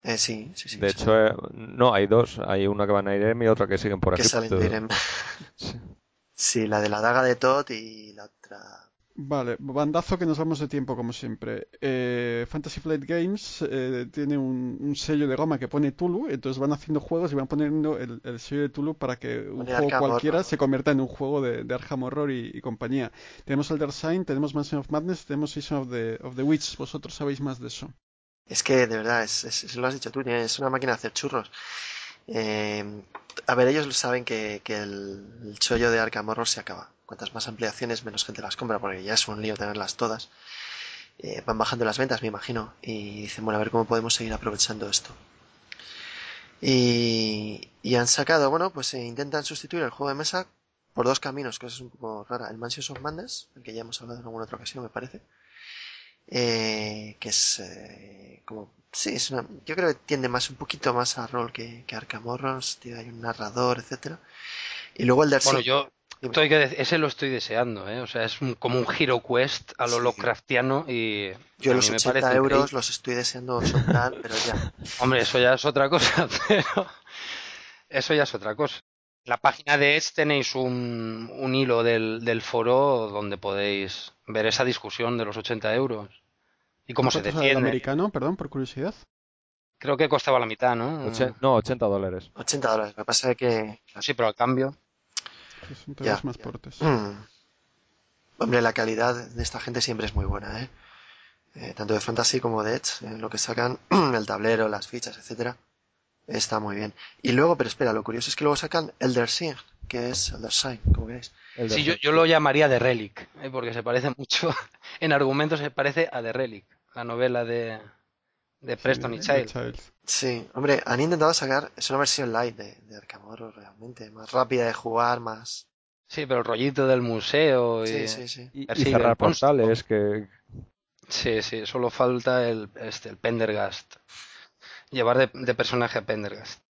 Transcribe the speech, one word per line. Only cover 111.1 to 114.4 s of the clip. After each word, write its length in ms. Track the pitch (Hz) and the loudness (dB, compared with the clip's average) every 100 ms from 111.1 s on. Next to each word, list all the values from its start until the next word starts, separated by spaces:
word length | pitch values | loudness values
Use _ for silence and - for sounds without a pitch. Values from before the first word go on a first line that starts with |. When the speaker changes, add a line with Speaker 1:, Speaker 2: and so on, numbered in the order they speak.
| 123 120 _ - - | -10 -14 _ -20 -6
Speaker 2:
El 140 | 113 | 0
Speaker 4:
Sí, 140 | 107 | 2
yo, 100 | 147 | 2
Speaker 2:
Sign. 80 | 165 | 2
Speaker 4:
yo 100 | 143 | 4
lo 120 | 160 165 | 6 8
llamaría 420 | 160 147 139 151 | 6 6 6 6
The 100 | 127 | 6
Relic, 500 | 123 120 104 - - - | 4 2 -2 -12 -18 -14
¿eh? 60 | 135 | -8
Porque 220 | 131 120 | -6 -6
se 100 | 117 | -6
parece 280 | 113 123 135 127 | 0 0 0 -6
mucho, 320 | 135 - | -2 0